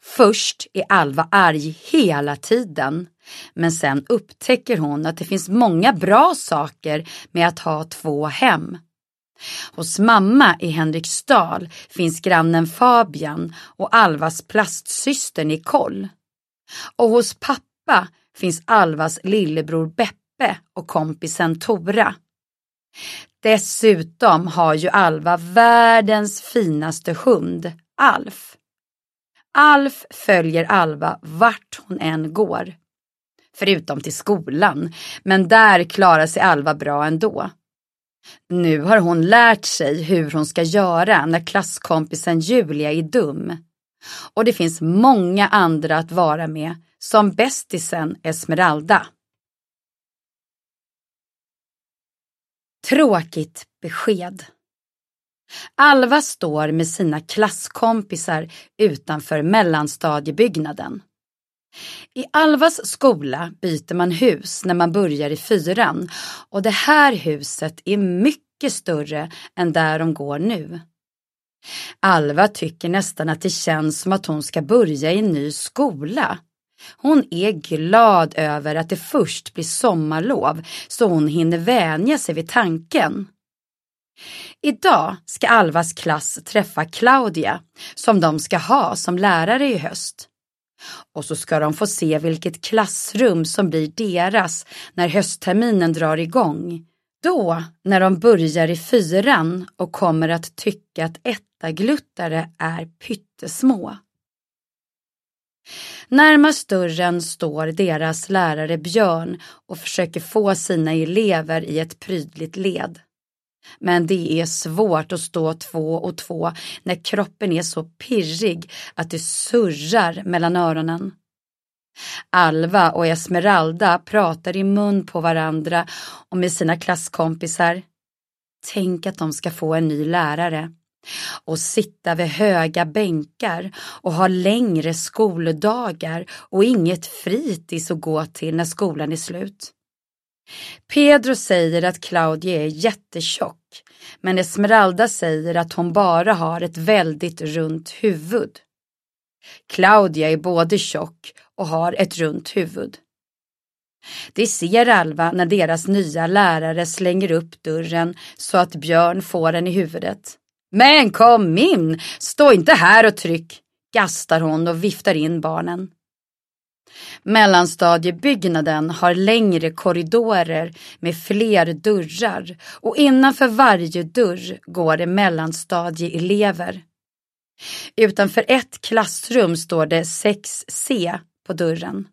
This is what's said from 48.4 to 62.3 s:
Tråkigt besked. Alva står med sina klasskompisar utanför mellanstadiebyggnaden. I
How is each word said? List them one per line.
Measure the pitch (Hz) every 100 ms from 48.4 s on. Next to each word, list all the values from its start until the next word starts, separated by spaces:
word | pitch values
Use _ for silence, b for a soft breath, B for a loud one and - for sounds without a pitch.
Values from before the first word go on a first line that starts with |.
| - 160 180 151 160 196 - _ _ _ _ _ _ _ _ _ _ _ _ _ _ _ _ _ _ _ _ _ _ _ _ _ _ _ _ _ _ _ _ _ _ _ _ _ -
Tråkigt | 269 302 190 165 - 156 - - _
besked. | 170 - - 196 175 190 - _ _ _ _ _ _ _ _ _ _ B B
Alva | - 285 277 247 285
står | 285 - 170 151 156
med | 160 165
sina | - 175 151
klasskompisar | 160 - 214 - - - 226 226 202 170 - 160 165 B B _
utanför | 214 139 - 156 - 156
mellanstadiebyggnaden. | 156 214 185 160 151 - 165 147 147 147 233 156 156 147 143 - _ _ _ _ _ _ _ B B B B
I | - 254